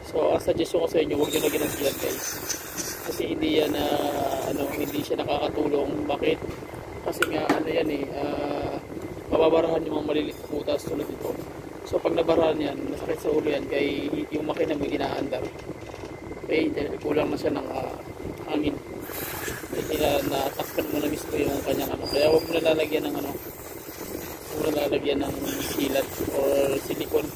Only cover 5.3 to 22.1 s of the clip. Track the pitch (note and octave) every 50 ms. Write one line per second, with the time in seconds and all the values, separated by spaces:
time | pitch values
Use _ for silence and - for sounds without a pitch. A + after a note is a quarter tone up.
5.3 | D3 C#3+ D3 C#3+ - D3 D3+ D3 D3 C#3+ - - - - - - - - - -
6.3 | - - - - - - - - - - - - - - - - - - - -
7.3 | D#3+ D3+ D#3 - - D#3 D#3 D#3+ D#3 E3 D#3+ D#3 D3 C#3 C3+ - C#3 C#3 C#3+ C#3+
8.3 | C#3+ C#3+ D3 C#3+ C#3+ C#3+ C#3+ C#3 C#3 C#3+ - - - - - - - - - -
9.3 | - - D#3+ D#3+ D#3+ E3 E3 E3 D#3+ D#3+ D#3+ D#3 D3+ D3+ D3+ D3+ D3+ D3+ D3+ D3
10.3 | - - - - D3+ D3 - D3 D3 - - - - - - - - - - -
11.3 | - - - - - - - - - - - - - - - E3+ E3 E3+ D#3+ D#3+
12.3 | E3 E3 E3 D#3+ D3+ D#3 D3 C#3+ C#3 C#3 - - D3 - E3 E3 D#3 D#3 - E3
13.3 | D3+ D#3 D3 D3+ D3 C#3 C3+ - C#3+ C#3 C#3+ C#3+ C#3+ - C#3+ D3 - D3+ D3 -
14.3 | D3+ D3+ - - D3 F3 D#3+ D#3 D#3 C#3+ C#3+ - C3 C#3 C#3 C3+ C3+ C3+ C#3 C3+
15.3 | - B2+ - - - - - - - - - - - - - - - - - -
16.3 | - - - - - D#3+ D#3+ D3+ - D#3 C#3+ - - - - D3 D3 D3+ C#3+ D3
17.3 | D3+ C3+ - D3+ C#3 C#3 C3+ - C3 C3 B2+ - - - - - - - - -
18.3 | - - - - - - D3+ - - - - - - - - - - - - -
19.3 | - - - - - - - - - - - - D#3 D3+ D3+ D3 C#3+ C#3+ C#3 C#3+
20.3 | C#3+ C#3 C3+ C#3 - - C#3+ - - - D#3 D3+ D3+ D3 D3 D3 D3 - - -
21.3 | D#3 D3+ C#3+ C#3 C#3 C#3+ C#3+ C3+ C3+ C#3 C#3 C3+ - - - -